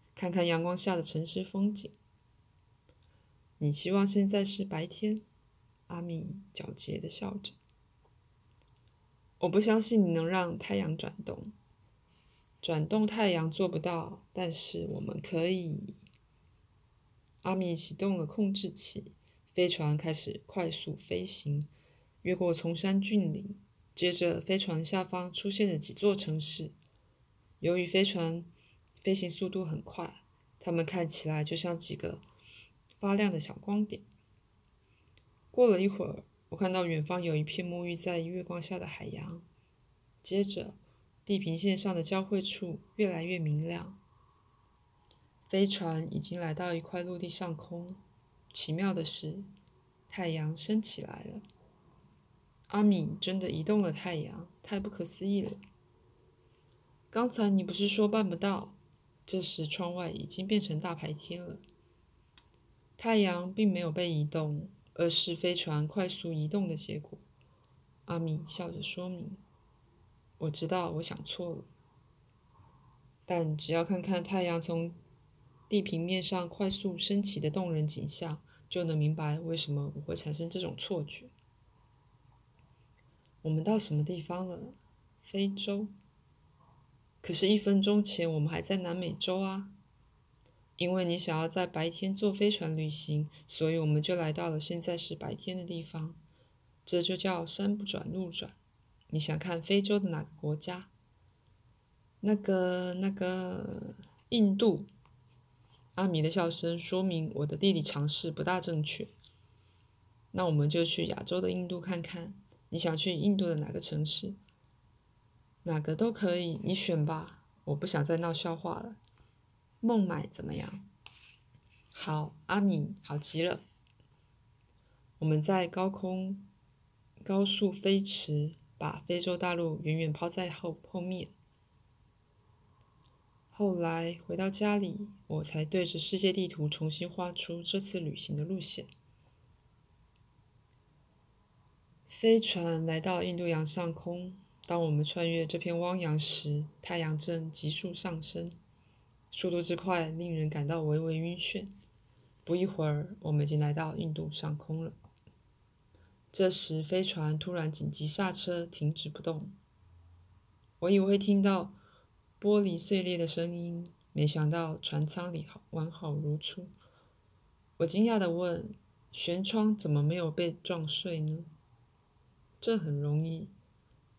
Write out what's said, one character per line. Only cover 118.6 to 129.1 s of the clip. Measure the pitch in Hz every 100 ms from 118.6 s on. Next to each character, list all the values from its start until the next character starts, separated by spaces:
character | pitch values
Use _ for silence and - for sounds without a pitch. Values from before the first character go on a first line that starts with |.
| 175 -
了。 | 233 214 _ - - _ _ _ _ -
孟 | 226 226 180
买 | 156 -
怎 | -
么 | -
样？ | - - - - _ - - - - - - _ - -
好， | - - 156 151 - -
阿 | 196
米， | 202 160 147 -
好 | - 147
极 | - 160
了。 | 175 - - _ _ _ _ _ _ _ _ _ - - _ _ _ -
我 | 156
们 | 156
在 | 151 190 175
高 | 185 190
空 | 196 185 185 190 196 - _ _ _ _ _ _ -
高 | - 196
速 | 196 - 202
飞 | 196 196 196
驰， | 196 - - 147 151 - - -
把 | 156 156
非 | -